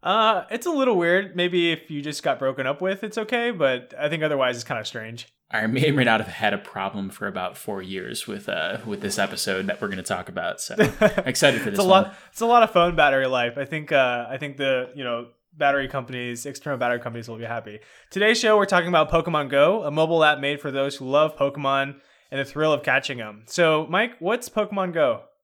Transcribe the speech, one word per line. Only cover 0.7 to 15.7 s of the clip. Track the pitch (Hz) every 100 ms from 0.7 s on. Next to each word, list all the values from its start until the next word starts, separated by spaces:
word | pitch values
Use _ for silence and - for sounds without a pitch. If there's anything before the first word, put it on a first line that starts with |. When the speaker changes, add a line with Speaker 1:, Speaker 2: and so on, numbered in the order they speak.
Speaker 1:
little | 311 262 202
weird. | 170 180 196
Maybe | 175 180 180 170
if | 160 -
you | 151
just | 143 143
got | 160 127
broken | 135 135 131
up | 147
with, | 185 190 220
it's | 214
okay, | 214 247 240
but | 208 139 127 123 -
I | 147
think | 160
otherwise | 151 147 127 120
it's | 113
kinda | 123
strange. | 107 120 110 113 - _ _
Speaker 2:
I | 110 110
may | 127 151
or |
may | 143
not | 123 113
have | 107
had | - 107
a | 101
problem | - - 98 101 98
for | - 101
about | 90 92 -
four | - 101
years | 92 95 90 - -
with, | 104 101
uh, | 82 80 104 113
with | 101
this | 104 -
episode | 98 - - 95 98
that | 90
we're | 104
gonna | 95
talk | 90 90 92
about, | 90 85 -
so | - -
Speaker 1:
<laughs> | 165 - 214 - 151
Speaker 2:
excited | 123 147 120
for | 113
Speaker 1:
It's | 143
Speaker 2:
this | 185
Speaker 1:
a |
lot, | 190 196
Speaker 2:
one. | - -
Speaker 1:
it's | -
a | 233
lot | 240
of | 226
phone | 185 170 160
battery | 147 135 131
life. | 127 120 120
I |
think, | 139 160 147
uh, | 147 127 120 117
I | 131
think | 147 135
the, | 139 127 123
you | 139 127
know, | 117 120 _ _
battery | 156 143